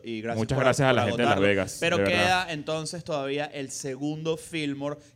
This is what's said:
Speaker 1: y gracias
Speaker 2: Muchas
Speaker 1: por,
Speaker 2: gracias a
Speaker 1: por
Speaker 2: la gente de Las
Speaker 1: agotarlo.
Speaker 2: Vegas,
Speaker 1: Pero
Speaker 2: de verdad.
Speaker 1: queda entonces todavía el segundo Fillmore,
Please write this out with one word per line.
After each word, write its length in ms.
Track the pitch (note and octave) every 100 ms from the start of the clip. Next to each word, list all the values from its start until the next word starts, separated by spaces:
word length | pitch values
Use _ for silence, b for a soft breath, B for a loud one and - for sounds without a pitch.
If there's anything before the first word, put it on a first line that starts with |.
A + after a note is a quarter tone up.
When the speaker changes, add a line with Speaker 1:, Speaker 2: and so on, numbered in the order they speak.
Speaker 1:
y 160 | - A2+
gracias 180 | A2 A2+
Speaker 2:
Muchas 160 | A2 C3
Speaker 1:
por, 80 |
Speaker 2:
gracias 220 | B2+ A#2+ C3+
a 40 |
Speaker 1:
por 40 | B2
Speaker 2:
la 60 | -
gente 100 | A#2
de 60 |
Las 80 | -
Speaker 1:
agotarlo. 160 | F#2+ G2
Speaker 2:
Vegas, 300 | G2+ F#2 -
Speaker 1:
Pero 160 | E3+ E3+
Speaker 2:
de 60 |
verdad. 180 | G3 F3 F3+ F#3 F#3
Speaker 1:
queda 60 |
entonces 500 | D#3 D3 D#3+ D#3 F3
todavía 440 | D#3+ D3+ C#3 C#3+ D3
el 260 | D3 C3+
segundo 640 | - C#3+ C3 D3 D#3 D#3+ E3
Fillmore, 600 | - E3 D3 C#3 C#3+ C#3+ b